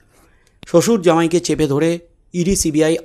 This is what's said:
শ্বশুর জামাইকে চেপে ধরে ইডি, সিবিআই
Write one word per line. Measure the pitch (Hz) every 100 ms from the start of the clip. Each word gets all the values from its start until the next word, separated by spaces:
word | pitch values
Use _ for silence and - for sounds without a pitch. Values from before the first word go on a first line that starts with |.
| _ _ _ _ _ _
শ্বশুর | - 170 214 226
জামাইকে | 165 165 165 170
চেপে | 165 151 147
ধরে | 139 165 170 - _ _
ইডি, | 175 170
সিবিআই | 190 165 151 156 165